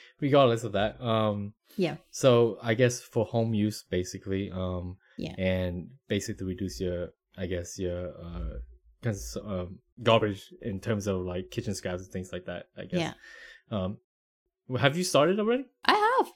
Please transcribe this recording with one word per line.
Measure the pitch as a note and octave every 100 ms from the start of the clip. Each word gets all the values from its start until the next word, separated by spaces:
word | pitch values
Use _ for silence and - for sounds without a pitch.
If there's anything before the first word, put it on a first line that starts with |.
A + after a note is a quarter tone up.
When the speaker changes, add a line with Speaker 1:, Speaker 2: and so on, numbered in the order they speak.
| - _
Speaker 1:
regardless | C#3+ C#3+ C3 A#2
of | A#2
that, | G2+ G#2 -
um, | A#2+ A2 G#2+ G#2 G2+ - _ -
Speaker 2:
Yeah. | E3+ D3+ _
Speaker 1:
so | - C3+ A#2+ A#2 G2
I | A#2 A2+
guess | B2 A#2+
for | - A#2+ G#2+
home | A#2 A2+ A2
use, | G#2+ G#2+ -
basically, | F2+ F#2 G2 G2 F#2+ G2
um, | F#2 F#2 F2+ F2+ F#2 _ -
Speaker 2:
Yeah. | - -
Speaker 1:
and | F#2 F#2 F2+ F2 - - -
basically | G#2 G#2 G#2 F#2+
reduce | F2+ F#2+ -
your, | F#2 F2 F2 - _ -
I | F2
guess, | F2+ E2+ -
your, | F2+ F2 F2+ -
uh, | E2+ F2 E2+ - - - _ _
cons-, | A#2 G2+ - -
um, | G#2 F#2 F2+ F#2 _ -
garbage | A2+ A2+ G#2+ G2 - -
in | A2+ G2
terms | - G#2+ G2+
of, | F#2+
like, | F2+ F2+ F#2
kitchen | - G#2+
scraps | F#2+ F#2+ F2+
and | F#2
things | F#2 F2+
like | F2+ F2+
that, | F2+ - -
I | F#3
guess. | F3
Speaker 2:
Yeah. | D#3 - - - - - _
Speaker 1:
Um, | G#2+ F#2 A2 _ _ _ _ _ _ -
w-, | B2+
have | C#3 D#3
you |
started | F3+ C#3 D3+ G3+
already? | G#3+ B3+ C4+ _ -
Speaker 2:
I | G#4 G#4+ B4+
have, | -